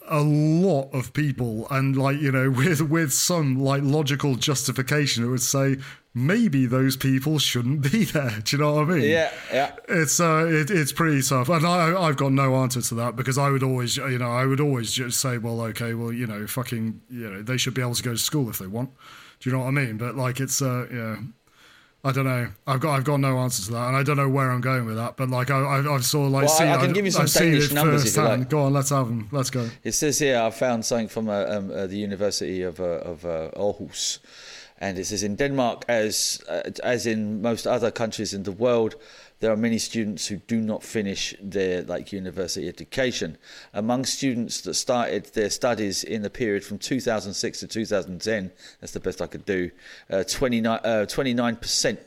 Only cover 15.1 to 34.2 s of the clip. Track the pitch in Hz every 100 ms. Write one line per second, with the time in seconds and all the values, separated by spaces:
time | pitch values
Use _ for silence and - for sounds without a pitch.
15.1 | - 135 120 117 117 113 107 120 117 117
16.1 | 117 117 104 104 - 123 117 113 107 -
17.1 | 123 113 95 107 127 131 120 123 117 127
18.1 | 113 - 151 117 - 95 110 135 - -
19.1 | - - - 127 131 127 139 127 107 120
20.1 | 131 127 127 131 - 135 123 120 123 113
21.1 | 104 110 - _ _ - - _ _ 135
22.1 | 131 131 123 113 - - 131 160 139 131
23.1 | 143 135 127 127 123 98 117 123 135 139
24.1 | 143 139 139 131 123 131 127 113 110 117
25.1 | - 127 127 123 135 139 139 143 139 123
26.1 | 147 139 135 143 156 160 - - 190 196
27.1 | 165 139 165 170 147 143 147 156 147 120
28.1 | 151 143 110 127 151 139 139 135 139 120
29.1 | 117 107 143 131 127 117 - 117 - 151
30.1 | 123 147 120 113 110 127 117 110 120 107
31.1 | 117 110 101 98 104 98 92 95 101 101
32.1 | 95 101 - 82 92 92 80 90 85 87
33.1 | 78 85 80 80 - 101 - 85 - -
34.1 | -